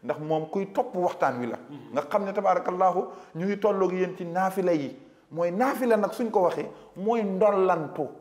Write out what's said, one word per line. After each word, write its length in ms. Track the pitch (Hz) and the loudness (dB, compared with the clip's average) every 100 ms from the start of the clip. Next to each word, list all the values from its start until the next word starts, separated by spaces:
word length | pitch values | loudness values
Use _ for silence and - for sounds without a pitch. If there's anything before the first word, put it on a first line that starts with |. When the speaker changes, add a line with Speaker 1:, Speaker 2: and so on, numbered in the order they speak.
Speaker 1:
ndax 160 | 120 143 | -4 -6
moom 320 | 156 156 156 | -2 -2 -2
kuy 160 | 196 196 | -4 -4
topp 240 | - 247 185 | -2 -2 0
waxtaan 420 | 175 - 156 123 | -2 2 0 0
wi 80 | 120 | -6
la. 100 | 107 | -6
Speaker 2:
Hmm. 360 | - 143 - | -12 -18 -6
Speaker 1:
Nga 100 | 123 147 | -4 -2
xam 140 | 208 | -2
ne, 80 | 196 | -2
tabaarakallaahu, 720 | 202 190 175 175 180 185 180 240 - - 160 | 0 2 2 0 2 2 2 -4 -8 -14 -6
ñu 80 | 190 | -2
ngi 120 | 202 | 0
tolloog 320 | 208 196 185 | 2 2 2
yéen 240 | 185 180 - | 2 -2 -2
ci 80 | |
naafila 480 | 175 170 190 190 180 | -4 0 0 2 2
yi. 240 | 165 135 - - - _ | 2 0 -10 -20 -20 _
Mooy 220 | 151 175 | -2 -2
naafila 440 | 180 254 254 247 220 | 2 0 2 2 4
nag, 140 | 196 | 2
suñ 180 | - 233 | -2 0
ko 80 | 208 | 4
waxee, 240 | 175 143 151 - - - | 2 2 -6 -10 -20 -6
mooy 260 | 202 233 | 0 0
ndollantu. 880 | 202 190 208 202 190 175 147 - 143 - | 0 4 4 4 4 2 -2 -4 -6 -6